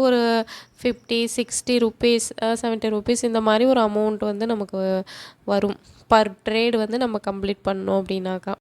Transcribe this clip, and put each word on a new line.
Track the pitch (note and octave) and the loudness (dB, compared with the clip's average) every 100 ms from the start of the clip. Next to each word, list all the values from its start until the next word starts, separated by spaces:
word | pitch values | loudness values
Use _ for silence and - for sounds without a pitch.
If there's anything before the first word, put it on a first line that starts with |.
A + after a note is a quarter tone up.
| C4 | 4
ஒரு | B3 A#3 A#3 A3 - - _ | 4 4 2 0 -8 -20 _
ஃபிஃப்டி, | B3 A#3 - A#3 A#3 - | -4 -4 -2 -2 -2 -2
சிக்ஸ்டி | A#3 - - B3 A3+ | -4 -4 0 2 2
ருப்பீஸ், | - A#3+ A#3 G#3+ - | 2 2 2 0 -4
அ, | A3+ A3+ | -2 -2
செவன்ட்டி | A#3 A3+ A3 G#3+ | -2 -2 -2 -2
ருப்பீஸ் | G#3 A#3+ | -2 -2
இந்த | A#3+ A3+ | 0 0
மாதிரி | A3 G#3+ B3+ | 2 4 4
ஒரு | B3+ | 4
அமௌண்ட் | A3 G#3 G#3+ G#3+ G#3+ | 2 2 0 0 -2
வந்து | G3+ A3+ | -2 -2
நமக்கு | A3 G3 F#3+ F#3+ F#3+ F#3+ - - - - | -4 -4 -4 -2 -2 -4 -12 -20 -12 -2
வரும். | G3+ G3+ - - - - | 0 0 -4 -12 -12 2
per | A3+ G#3 F#3+ - | 4 4 -2 -4
trade | A3 A#3 A#3 | 0 2 0
வந்து | G#3+ A#3 | -2 -2
நம்ம | B3+ G#3+ G#3 | -2 -4 -6
கம்ப்ளீட் | G3 G3 G3+ - | -4 -4 -4 -4
பண்ணோம் | F#3+ F#3+ G3 | -4 0 0
அப்படின்னாக்கா. | F#3 F#3+ F#3 F#3 G3+ G3 | 0 -4 -4 -6 -6 0